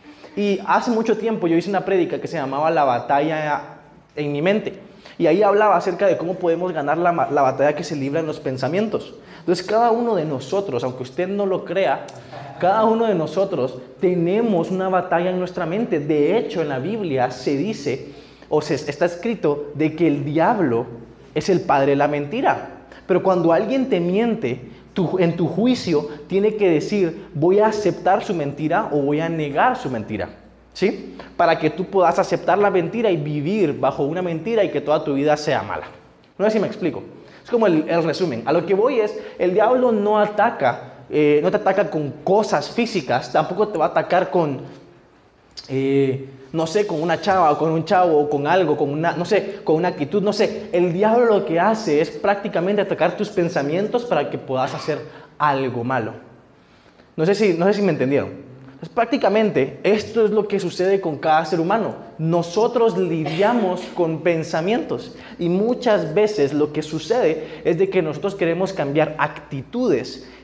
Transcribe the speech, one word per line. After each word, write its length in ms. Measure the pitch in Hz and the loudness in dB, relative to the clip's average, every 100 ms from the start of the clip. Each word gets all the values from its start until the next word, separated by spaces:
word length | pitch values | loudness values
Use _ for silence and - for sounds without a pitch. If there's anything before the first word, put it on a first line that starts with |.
| - - - | -20 -20 -12
Y 240 | - 208 196 - | -2 0 0 2
hace 240 | 190 226 | 0 2
mucho 260 | 220 226 214 | 0 2 0
tiempo 300 | 226 214 170 | 0 0 2
yo 100 | 165 | 2
hice 140 | 170 | 0
una 140 | 190 | -2
prédica 360 | 170 190 160 139 | 0 0 0 -2
que 60 | 139 | -6
se 100 | 160 | -6
llamaba 320 | 135 135 160 | -4 -2 0
La 100 | 165 | 2
batalla 800 | 139 120 - 143 151 156 151 147 - - - - - - | 2 2 0 0 2 -2 -2 -4 -6 -18 -20 -20 -14 -8
en 160 | 147 | -4
mi 100 | 143 | 0
mente. 380 | 170 214 - - - - - - | 0 0 -2 -10 -14 -20 -16 0
Y 120 | 170 | 2
ahí 140 | 175 | 4
hablaba 340 | 208 202 214 175 | 4 4 4 4
acerca 320 | 190 170 202 | 2 0 2
de 80 | 165 | 2
cómo 180 | 165 | -2
podemos 380 | 180 175 165 180 | -2 0 0 -2
ganar 260 | 160 143 160 | -2 -2 0
la 140 | 175 | 2
ma-, 180 | 170 131 | 2 2
la 120 | 143 | 2
batalla 340 | 135 131 143 - | 2 4 2 2
que 80 | |
se 100 | 170 | -4
libra 260 | 151 135 156 | -4 -4 -2
en 60 | 156 | -4
los 140 | 151 | -6
pensamientos. 760 | 139 131 131 180 214 160 - - - - | -6 -4 -2 -2 -2 -4 -6 -18 -20 -6
Entonces, 260 | - 175 | -2 -2
cada 280 | - 214 240 | 0 2 2
uno 240 | 226 233 202 | 2 0 0
de 80 | |
nosotros, 580 | 156 131 - 190 196 120 | -2 -4 -4 -4 -2 -4
aunque 220 | 127 127 | -4 -6
usted 240 | 127 - 180 | -8 -6 -4
no 180 | 202 196 | -2 -2
lo 180 | 180 | -2
crea, 420 | - 180 170 147 - - - - - - | -4 0 0 0 -6 -16 -18 -16 -16 -2
cada 240 | 175 214 | 2 4
uno 220 | 220 226 226 | 4 4 2
de 80 | |
nosotros 640 | 185 151 190 196 170 127 - - - | 0 0 -2 -2 -2 -4 -6 -16 -2
tenemos 680 | 185 175 170 208 240 180 165 | 0 2 2 2 2 0 0
una 180 | 185 190 | -2 0
batalla 420 | 185 180 170 180 | 0 2 0 0
en 80 | 185 | -2
nuestra 260 | 180 180 | -4 -4
mente. 360 | 160 196 240 165 | -4 -4 -2 -2
De 360 | 147 151 147 214 | 0 2 2 2
hecho, 240 | - 185 | -2 -4
en 80 | 151 | -4
la 120 | 131 | -4
Biblia 500 | 147 226 185 131 127 | -4 -4 -2 0 0
se 260 | 135 160 139 | -2 -2 -2
dice, 560 | 190 214 - 139 - - - - - | -2 -4 -4 -6 -8 -18 -20 -20 -4
o 100 | 156 | -2
se, 140 | - | 0
está 320 | 143 - 139 175 | -4 -4 -2 -2
escrito, 640 | 175 233 226 156 147 - | -2 -6 -2 -2 -2 -4
de 200 | 135 156 | -2 -2
que 120 | 156 165 | 2 2
el 180 | 143 | 2
diablo 640 | 139 151 175 220 151 113 120 - - - - | 0 2 2 2 2 0 -2 -10 -18 -20 -10
es 140 | 156 - | -4 0
el 120 | 175 | 2
padre 320 | - 139 139 | 2 2 4
de 40 | 139 | 4
la 120 | 147 | 2
mentira. 800 | 147 143 233 359 - - - - - - | 0 -4 0 0 0 -4 -16 -20 -10 -2
Pero 160 | 180 | 0
cuando 300 | 185 180 165 | 2 2 4
alguien 360 | 165 208 269 254 | 2 2 0 0
te 120 | 185 | 0
miente, 680 | 175 190 233 214 123 127 - - - | 0 0 0 0 -4 -6 -10 -20 -8
tu, 260 | - 160 185 | -4 -2 2
en 180 | 170 165 | 2 2
tu 100 | 165 | -2
juicio 640 | 170 240 247 - 147 - - - | 0 0 0 0 0 -2 -8 -4
tiene 300 | 190 214 208 | 0 2 2
que 120 | 196 | 2
decir, 600 | 151 - 208 170 - - | 2 2 0 0 -2 -10
"Voy 280 | 147 165 202 | 0 4 4
a 80 | 214 | 4
aceptar 540 | 214 180 - 185 196 | 2 0 0 2 2
su 120 | - | 0
mentira 540 | 175 143 139 156 175 220 | -4 -4 -4 -2 0 0
o 100 | 147 | 0
voy 200 | 139 147 | 0 0
a 80 | 165 | -2
negar 460 | 165 147 143 233 247 | -2 -2 0 2 0
su 120 | 147 | -4
mentira". 400 | 120 104 104 87 - - - _ | -6 -6 -6 -6 -10 -20 -20 _
¿Sí? 440 | - 190 - - - - - | -2 -2 -2 -10 -16 -8 0
Para 200 | 170 160 | 2 2
que 120 | 156 | 0
tú 160 | - 180 | -2 -2
puedas 320 | 196 170 175 | 2 4 2
aceptar 400 | 180 170 - 185 | 0 0 2 2
la 120 | 208 | 4
mentira 400 | 185 165 226 233 | 2 0 0 0
y 60 | 170 | 0
vivir 640 | 147 147 143 214 165 127 | -2 -4 -2 0 0 0
bajo 240 | 131 - | -2 0
una 180 | 143 175 | -2 -2
mentira 420 | 180 160 190 226 | -4 -4 -2 0
y 80 | 185 | 0
que 120 | 147 | 0
toda 200 | 143 151 | 0 0
tu 120 | - | 0
vida 200 | 139 147 151 | 0 2 0
sea 240 | 156 123 | 0 -2
mala. 240 | 98 80 - - - _ _ - | -2 -8 -10 -16 -20 _ _ -2
No 80 | |
sé 60 | 202 | 0
si 100 | 220 | 2
me 60 | 196 | -2
explico. 360 | - 170 104 - - - - | -2 -4 -4 -10 -18 -20 -20
Es 80 | - | -2
como 160 | 233 214 | 2 4
el, 200 | 156 156 | 4 2
el 140 | 170 | 0
resumen. 400 | 160 147 180 113 | 0 0 -2 -2
A 80 | 113 | 0
lo 140 | 160 165 | 0 2
que 80 | |
voy 260 | 196 240 254 | 2 2 2
es, 180 | 208 - - - | -2 -4 -12 -2
el 160 | 180 | 0
diablo 360 | 180 214 254 247 | 2 4 4 2
no 280 | 214 208 214 | 2 2 2
ataca, 720 | 208 208 220 233 131 120 - - - | 2 2 0 2 0 0 -6 -18 -4
eh, 320 | 147 147 147 | 2 4 4
no 80 | 170 | 4
te 60 | 196 | 2
ataca 320 | 202 185 190 | 2 0 0
con 240 | 160 143 123 | -2 -4 -4
cosas 460 | - 196 208 165 143 | 0 2 2 -2 -2
físicas, 640 | - 226 185 131 123 - | -2 -2 -2 -2 -2 0
tampoco 360 | 175 156 180 208 | -2 0 0 -2
te 100 | 165 | 0
va 80 | 160 | 0
a 20 | |
atacar 420 | - - 180 185 | 0 2 2 2
con, 300 | 180 156 131 - - - - _ _ _ _ _ - - | 0 0 -2 -10 -18 -20 -20 _ _ _ _ _ -20 -6
eh, 600 | 135 135 139 135 127 - - - | -2 2 2 2 0 -6 -18 -8
no 140 | 160 160 | -4 0
sé, 200 | 208 208 | 0 0
con 140 | 160 | -2
una 220 | 170 160 | 0 0
chava 300 | 208 190 156 | 2 4 4
o 40 | 147 | 2
con 140 | 160 | 2
un 160 | 160 160 | 0 2
chavo 320 | 190 180 151 | 4 4 4
o 80 | 147 | 2
con 180 | 147 143 | 0 2
algo, 300 | 185 160 147 | 2 2 2
con 140 | 143 | 0
una, 220 | 147 170 | 0 -2
no 120 | 156 | -2
sé, 360 | 175 202 - - | 0 0 0 -4
con 120 | - 160 | 0 2
una 120 | 180 | 0
actitud, 340 | 170 139 202 | -2 -2 0
no 120 | 196 | 0
sé. 340 | - 208 - - | 2 0 -2 -2
El 200 | 175 175 | 0 0
diablo 320 | 170 214 233 | 2 2 4
lo 220 | 233 208 - | 4 2 2
que 120 | 165 | 2
hace 440 | 196 220 175 147 | 2 2 2 2
es 80 | 160 | 0
prácticamente 720 | - 185 202 208 170 180 208 | -2 0 0 -2 -2 0 0
atacar 340 | 190 170 170 175 | 0 0 0 -2
tus 140 | 208 | -4
pensamientos 760 | - 170 165 139 170 208 240 | -2 0 0 -2 -2 -2 -2
para 240 | - 160 131 | -2 -2 -2
que 80 | 127 | -6
puedas 380 | - 127 139 | -4 -2 -2
hacer 240 | 151 - 147 - - - - | -4 -6 -6 -8 -16 -18 -2
algo 460 | 147 139 131 117 | 0 2 -2 -4
malo. 280 | 120 131 110 113 - - - _ _ _ _ - - - | -2 -2 -4 -8 -18 -20 -20 _ _ _ _ -20 -12 -2
No 80 | |
sé 100 | 160 | 0
si, 200 | 202 214 | 2 2
no 100 | 165 | 4
sé 80 | 185 | 2
si 100 | 208 | 2
me 100 | 196 | 2
entendieron. 520 | 143 131 139 95 - - - - - | 2 2 0 0 -6 -18 -20 -20 -18
Pues 120 | 165 | -6
prácticamente 880 | - 233 262 208 208 214 143 135 - | -2 -2 0 2 2 2 2 0 0
esto 420 | 180 214 - 233 214 | 0 0 0 0 2
es 40 | |
lo 160 | 214 208 | 2 0
que 140 | 196 | -2
sucede 400 | 175 - 185 196 | -2 -2 2 2
con 160 | 185 143 | 0 -2
cada 260 | 160 156 165 | 2 2 2
ser 140 | 170 | 0
humano. 340 | 165 220 165 - - - | 2 0 -2 -6 -12 -4
Nosotros 800 | 160 170 170 214 233 240 226 175 | 0 0 0 0 2 4 2 2
lidiamos 800 | 180 165 151 160 202 240 185 180 - | 0 -2 -2 0 2 2 0 -2 -4
con 260 | - 165 156 | -2 -2 0
pensamientos 960 | 175 165 156 165 175 240 - 139 - - - - | 0 0 -2 -2 0 -2 -2 -6 -8 -18 -16 -4
y 100 | 170 | 0
muchas 640 | 180 220 247 247 208 165 | 0 0 0 2 2 2
veces 400 | 160 214 - 139 | 2 2 2 0
lo 220 | 143 147 | 2 0
que 80 | 151 | -2
sucede 800 | 151 160 - 247 180 156 - - | -6 -6 -2 2 2 0 -6 -6
es 140 | - 170 | -2 0
de 100 | 190 | 2
que 140 | 185 | 0
nosotros 320 | 160 147 196 | 0 -2 -6
queremos 400 | 196 170 170 185 | -2 -2 0 -2
cambiar 400 | - 143 147 151 - | -2 -2 2 0 0
actitudes, 1120 | 147 - - 139 123 240 254 131 98 - - - | -4 -4 -12 -12 -8 -2 0 0 -2 -12 -18 -20